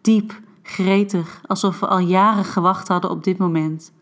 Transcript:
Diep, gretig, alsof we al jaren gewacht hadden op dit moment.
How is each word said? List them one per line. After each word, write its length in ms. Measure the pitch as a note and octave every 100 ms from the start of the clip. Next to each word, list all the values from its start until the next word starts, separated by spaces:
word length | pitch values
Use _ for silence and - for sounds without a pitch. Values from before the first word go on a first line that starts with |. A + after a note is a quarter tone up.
Diep, 400 | - A3 G3+ - - _
gretig, 760 | - - F#3 G3 G3+ G3 E3 - -
alsof 340 | G3 G3+ F3+
we 60 | -
al 120 | F#3+
jaren 460 | F3+ F#3 G3+ G#3
gewacht 440 | F#3+ - F3 F#3+ -
hadden 220 | F3+ -
op 140 | E3
dit 140 | D#3+ F3+
moment. 540 | F3+ E3 D#3 D#3+ - _